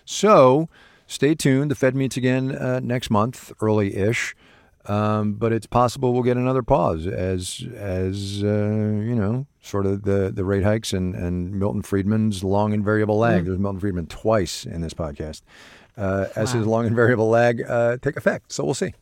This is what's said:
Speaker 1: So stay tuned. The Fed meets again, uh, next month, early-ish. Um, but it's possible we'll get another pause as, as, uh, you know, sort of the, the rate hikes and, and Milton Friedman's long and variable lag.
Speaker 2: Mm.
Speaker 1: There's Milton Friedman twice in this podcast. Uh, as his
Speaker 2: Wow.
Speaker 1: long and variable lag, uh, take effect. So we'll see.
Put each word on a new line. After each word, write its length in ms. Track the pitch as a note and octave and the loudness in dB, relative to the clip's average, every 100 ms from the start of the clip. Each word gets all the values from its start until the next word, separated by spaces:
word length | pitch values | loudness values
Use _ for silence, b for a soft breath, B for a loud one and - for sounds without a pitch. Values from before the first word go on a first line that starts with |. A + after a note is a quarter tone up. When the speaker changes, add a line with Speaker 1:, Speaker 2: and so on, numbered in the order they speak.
Speaker 1:
So 640 | - - G3+ G3 B2+ C3+ D#3+ b b b _ | -12 0 6 8 8 6 0 b b b _
stay 260 | - C3+ | -2 0
tuned. 380 | D#3+ D3 C3 D3 | 2 2 2 0
The 40 | C#3 | 2
Fed 200 | C3 C3 | 0 2
meets 220 | C3+ - | -2 0
again, 360 | B2+ B2+ C3 | 0 0 -2
uh, 280 | C#3 B2+ B2+ | -4 -4 -4
next 260 | B2 B2+ - | -2 -4 0
month, 440 | G#2 A#2 - - - | 0 0 -4 -18 -4
early-ish. 760 | A2 G#2+ G2 G2+ G2+ A#2 - - b b b b - | 0 2 0 0 0 0 -4 -10 b b b b -4
Um, 460 | G#2 G#2+ G#2+ G#2+ | -2 0 0 -2
but 180 | G#2 A2+ | -2 0
it's 140 | A2+ - | 0 0
possible 480 | B2 B2 - B2+ | 2 2 2 0
we'll 80 | B2 | 2
get 160 | B2 B2 | 2 2
another 240 | B2+ C3 | 0 0
pause 460 | A#2+ C#3+ D#3 E2 E2+ | 2 2 2 -2 -4
as, 580 | - F#2 F#2 F2 - F2 A#2 | -4 -2 -2 -6 -10 -12 -10
as, 680 | G2+ F#2 F#2+ G2 G2 G2+ | -6 -2 -2 -4 -6 -2
uh, 40 | G2+ | 0
you 680 | G#2 G#2 G#2+ G#2+ G#2+ A2 B2 | 0 0 0 0 -2 0 0
know, 320 | G2 B2 C#3 _ | 0 -2 -6 _
sort 240 | - G2+ G2 | -6 -2 0
of 160 | G2+ | 0
the, 280 | G#2 G2 F#2+ | 0 0 0
the 140 | G2 F#2 | -2 0
rate 160 | G2 | 2
hikes 300 | G2 A2 - | 2 0 -2
and, 220 | F#2+ F2+ G#2+ | -2 -2 -4
and 380 | F2 F2+ F2 | -4 -4 -4
Milton 280 | G2 G2+ G#2 | -2 -2 -2
Friedman's 600 | F#2+ G2 G2 A2 A2 F#2+ | -2 -2 0 0 0 -2
long 280 | G2 G2+ G#2+ | 0 0 0
and 140 | G#2 G#2 | 0 0
variable 320 | G#2+ G#2+ G#2+ | 0 2 2
lag. 240 | A#2 G#2 | 2 2
Speaker 2:
Mm. 40 | F2 | 0
Speaker 1:
There's 100 | F2+ | -2
Milton 220 | G2 G2 | -2 -2
Friedman 260 | G2+ F2+ D#2+ | -4 -4 -8
twice 580 | - A2 A2 E2+ - | -4 0 2 0 -6
in 180 | - E2+ | -10 -8
this 120 | E2 | -8
podcast. 480 | - D#2+ - D#2 D#2 _ B B B B - | -6 -8 -8 -12 -12 _ B B B B -6
Uh, 300 | G2 G2 F#2+ - | -4 -2 -4 -2
as 160 | A2+ | -2
his 160 | A#2+ G#2+ | 0 0
Speaker 2:
Wow. 60 | |
Speaker 1:
long 120 | A2+ A#2 | 0 0
and 100 | A2+ | 2
variable 340 | A#2 A#2+ A2 | 4 4 4
lag, 340 | A2+ A#2+ A#2+ - | 4 4 2 -2
uh, 300 | A#2+ A#2 B2 | 0 0 0
take 160 | C#3+ C#3+ | -4 -2
effect. 360 | G3+ - _ | -2 -2 _
So 120 | - | -6
we'll 120 | D3 C3+ | -4 -2
see. 180 | F#3 - | -6 -8